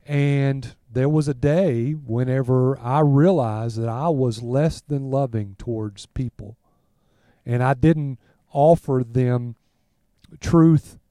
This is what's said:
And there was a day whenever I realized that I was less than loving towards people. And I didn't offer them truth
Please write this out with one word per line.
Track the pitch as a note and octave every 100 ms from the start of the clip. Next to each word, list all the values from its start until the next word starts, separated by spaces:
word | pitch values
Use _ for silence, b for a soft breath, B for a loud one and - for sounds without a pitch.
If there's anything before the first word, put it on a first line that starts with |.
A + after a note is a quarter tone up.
| -
And | C#3+ C#3+ C#3+ C#3 C3+ B2 - _
there | A#2+ C3+
was | D#3 D3
a |
day | C3 C#3+ D#3+ F#3+ A#2 A#2+
whenever | D#3 C3 A#2 B2+ C3 B2 B2+ B2+ C3+
I | A#2+ C#3
realized | D3+ C#3 E3 F3+ A2+ G#2+ A#2 A2
that | A2+
I | A2+ D#3+
was | D3 B2+ A2
less | A#2 C3 D#3 -
than | _ C#3+ C3+
loving | C3+ C3+ A2+ G2+ F#2+
towards | - A2+ G#2+ G2+ -
people. | - B2+ - G#2+ A2 _ _ _ _ _ _ _ _ -
And | A#2+
I | B2+
didn't | C3+ D#3 D#3+ C#3+ B2+ _ _ _
offer | D3+ D3+ E3+ - C3 A#2+
them | A#2+ B2+ B2 A#2+ A2+ _ _ _ _ _ _ _ D#3
truth | - E3+ E3 D#3 - - _